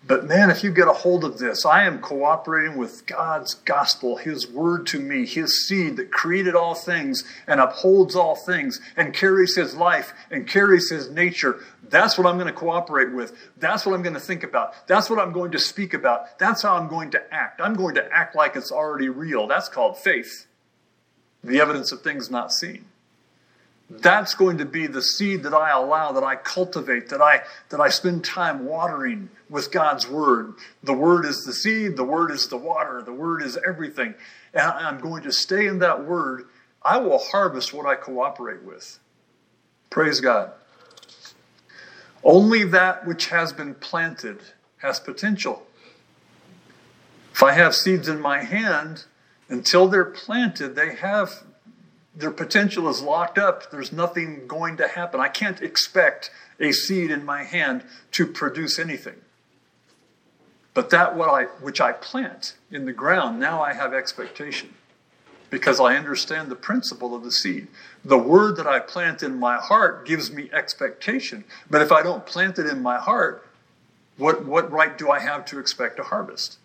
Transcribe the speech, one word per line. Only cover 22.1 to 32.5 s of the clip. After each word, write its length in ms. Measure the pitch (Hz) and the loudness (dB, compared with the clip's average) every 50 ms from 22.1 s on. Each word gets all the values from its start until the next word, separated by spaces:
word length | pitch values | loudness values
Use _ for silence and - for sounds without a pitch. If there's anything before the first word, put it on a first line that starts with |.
| 147 139 123 - | -8 -6 -8 -6
not 200 | 127 123 113 - | -6 -6 -4 -4
seen. 340 | - - - 175 - - - _ _ _ _ _ _ _ _ _ _ _ _ _ _ _ _ _ _ _ _ _ 170 139 | -6 -6 -6 -8 -12 -16 -20 _ _ _ _ _ _ _ _ _ _ _ _ _ _ _ _ _ _ _ _ _ -18 2
That's 360 | 123 175 185 214 202 - - | 4 6 6 6 2 -2 2
going 220 | - 190 185 175 156 | 4 4 4 4 0
to 60 | 147 | -4
be 220 | 143 131 160 160 151 | -4 -4 -4 -6 -4
the 140 | 131 131 | -4 -4
seed 420 | 127 - - - 202 202 196 175 135 | -4 -2 -2 -2 -2 -2 -2 -2 -4
that 100 | 147 147 | 0 2
I 180 | 156 156 156 | 2 4 4
allow, 420 | 143 131 127 139 151 160 156 151 135 | 2 2 2 2 0 0 0 0 -2
that 100 | 135 131 | -2 -2
I 140 | 135 135 127 | -2 -4 -4
cultivate, 720 | - - - 185 185 180 - 170 131 123 127 120 117 - | -6 -8 -4 -4 -4 -4 -4 -8 -4 -2 -4 -4 -4 -6
that 120 | 143 139 | 0 4
I, 200 | 147 147 147 131 - - - - - _ | 6 6 6 6 4 -4 -18 -20 -18 _
that 120 | - 143 | -2 2
I 80 | 147 139 | 2 2
spend 340 | 135 - - 185 175 170 170 | 2 2 0 0 -2 -2 -4
time 420 | - - 185 180 165 151 139 127 | -6 -4 -2 -2 -2 -2 -4 -6
watering 640 | 135 156 165 165 175 151 139 135 127 117 104 98 180 - - _ _ | -6 -4 -2 -2 -2 -4 -4 -4 -6 -6 -6 -10 -14 -18 -20 _ _
with 220 | 147 147 127 - | -8 -8 -8 -4
God's 360 | - 180 156 151 143 127 - - | -2 0 2 2 0 -2 -4 -6
word. 460 | 131 151 151 139 123 117 110 107 101 - - - _ _ | -4 0 2 2 2 2 0 -8 -14 -18 -20 -20 _ _
The 120 | - 135 139 | -4 -4 -2
word 320 | 127 143 170 175 175 165 | 2 4 4 6 4 4
is 180 | 147 139 - - | 0 -4 -6 -8
the 80 | 135 | -8
seed, 460 | 120 - - 214 220 220 214 202 165 131 | -8 -4 -2 0 0 0 -2 -4 -2 -4
the 80 | 127 | -2
word 260 | 127 147 160 170 160 | -2 0 0 0 -2
is 160 | 147 135 - | -2 -4 -6
the 100 | - | -4